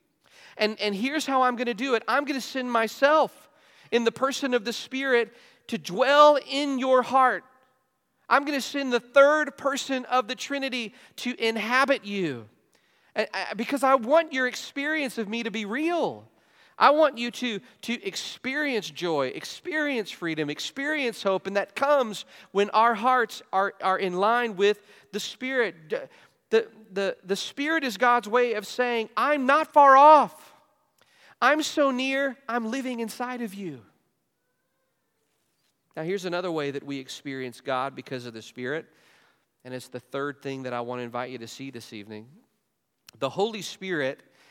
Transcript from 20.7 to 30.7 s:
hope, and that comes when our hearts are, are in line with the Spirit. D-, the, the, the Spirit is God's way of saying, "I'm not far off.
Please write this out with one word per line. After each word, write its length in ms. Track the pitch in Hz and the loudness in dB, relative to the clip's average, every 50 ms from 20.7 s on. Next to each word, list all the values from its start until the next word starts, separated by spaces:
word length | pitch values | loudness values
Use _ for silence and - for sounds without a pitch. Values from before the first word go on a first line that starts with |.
| - 269 277 302 311 294 262 233 - - | -8 -6 -4 -4 -2 -2 -2 -4 -4 -4
hope, 240 | - 196 190 180 - | -2 -2 -2 -2 -2
and 100 | 196 196 | -2 -2
that 200 | 202 185 - - | -2 -2 -2 -4
comes 480 | - 262 285 294 277 247 214 185 - - _ - - - - | -2 2 2 4 2 2 0 -6 -10 -14 _ -20 -20 -14 -4
when 180 | - 196 202 202 | 0 0 0 2
our 240 | - 214 226 240 233 | 4 4 4 4 4
hearts 480 | 202 226 254 254 254 226 - - - - _ | 2 2 2 2 2 0 -2 -6 -12 -10 _
are, 220 | - 190 196 196 - - | -2 0 0 -2 -2 -4
are 160 | - 190 190 - | -2 -2 0 0
in 160 | 196 185 180 | -2 -2 0
line 420 | 180 202 220 233 247 240 226 196 | 2 2 2 2 2 0 -2 0
with 240 | 175 202 202 208 208 _ _ - - _ _ | 2 2 2 2 0 _ _ -20 -20 _ _
the 80 | - 202 | -10 -8
Spirit. 720 | - - - - 254 262 269 254 226 185 170 165 156 156 | -8 -10 -10 -10 -8 -4 -2 0 0 -2 -4 -10 -10 -8
D-, 60 | - - 135 - _ - - _ _ _ _ - | -8 -8 -8 -10 _ -20 -20 _ _ _ _ 0
the, 200 | 220 226 - - - 220 214 185 | 0 0 0 0 -8 -20 -18 -10
the, 260 | 185 196 196 190 - - - | -6 -4 -2 -4 -4 -6 -6
the 120 | 180 196 | -6 -4
Spirit 480 | - - - - 269 285 311 330 320 285 | -4 -6 -8 -8 -6 -4 -2 -2 -2 -2
is 140 | 254 196 185 | -4 -2 2
God's 300 | 247 240 240 240 196 208 | 4 4 4 4 2 0
way 260 | 220 247 247 240 214 | 2 2 2 2 0
of 120 | 214 202 | -4 -8
saying, 440 | - - - 247 240 240 226 220 - - | -6 -4 -2 -2 0 -2 -2 -4 -4 -4
"I'm 280 | - 247 285 302 285 254 | -2 0 0 0 2 2
not 280 | 254 285 311 311 - | 4 4 2 2 4
far 240 | - 294 285 277 262 | 6 8 10 10 12
off. 580 | 269 285 302 311 285 233 185 - - - - _ _ _ _ | 12 12 12 12 10 8 4 -2 -12 -20 -20 _ _ _ _